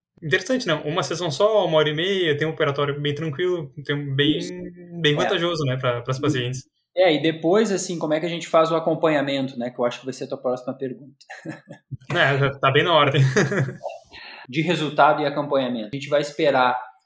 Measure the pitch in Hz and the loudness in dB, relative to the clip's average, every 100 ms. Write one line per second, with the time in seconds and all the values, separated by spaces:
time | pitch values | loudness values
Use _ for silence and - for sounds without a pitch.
0 | _ _ 160 220 - 262 196 151 147 175 | _ _ -2 -2 0 -2 -2 -4 -2 -4
1 | - 165 175 135 208 214 175 156 151 151 | -2 -4 -4 2 2 2 2 4 2 0
2 | 180 196 170 143 156 156 151 139 143 143 | 0 0 0 0 -2 0 0 0 -2 -2
3 | 147 143 160 139 180 175 143 - 139 147 | -4 -4 -4 -2 -2 -2 -6 -10 -6 -4
4 | 143 135 147 165 175 180 180 - 175 170 | -2 0 2 0 -4 -10 -12 -14 -14 -2
5 | 151 147 - 185 170 160 139 127 131 120 | 0 2 2 0 0 -2 -2 -2 -2 -2
6 | 123 131 147 135 123 131 - _ _ 175 | -4 -2 0 0 -2 -6 -12 _ _ 2
7 | 185 151 160 160 165 202 214 185 - 170 | 2 4 0 0 2 4 2 0 -4 -4
8 | 156 156 170 170 - 165 156 160 165 156 | -2 -2 -2 -6 0 2 4 2 0 0
9 | 165 147 139 139 135 120 120 - 120 - | 2 2 0 -2 -4 -6 -8 -2 -2 -2
10 | 131 127 143 131 127 123 - 131 135 113 | -10 -10 -8 -6 -4 -4 -6 -8 -8 -10
11 | 139 - - - 160 - - - _ - | -16 -20 -20 -16 -14 -14 -16 -20 _ -14
12 | - 170 143 139 135 - 139 143 175 160 | -4 0 2 2 0 2 2 4 4 4
13 | 147 147 135 - 151 196 135 - - - | 4 4 4 4 2 0 -2 -4 -12 -16
14 | _ - - - - 131 165 151 151 151 | _ -20 -20 -20 -8 -2 0 0 0 4
15 | 147 151 143 147 143 139 127 120 104 139 | 4 4 0 -2 0 0 0 -4 -6 -8
16 | 139 147 151 - 151 135 127 123 - - | -2 -2 -2 0 2 4 4 0 -6 -18